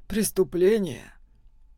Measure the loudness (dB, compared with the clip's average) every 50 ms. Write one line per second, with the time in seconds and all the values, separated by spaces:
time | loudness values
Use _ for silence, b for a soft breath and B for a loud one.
0 | -14 -6 -4 -2 -2 0 0 0 -2 0 0 2 2 4 4 2 0 -4 -6 -10
1 | -14 -18 -20 -20 -20 -20 _ _ -20 -20 -20 -20 -20 -20 -20